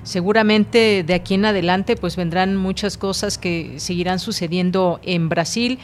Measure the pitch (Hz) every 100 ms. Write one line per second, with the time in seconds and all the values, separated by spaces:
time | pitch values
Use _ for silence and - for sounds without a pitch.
0 | - 180 180 220 214 214 208 233 220 196
1 | 160 180 180 190 214 196 170 185 190 226
2 | 175 185 170 175 190 196 190 190 202 -
3 | 196 185 202 - 180 170 120 139 - 175
4 | 180 185 220 196 170 180 180 190 180 160
5 | - 175 165 170 156 226 240 254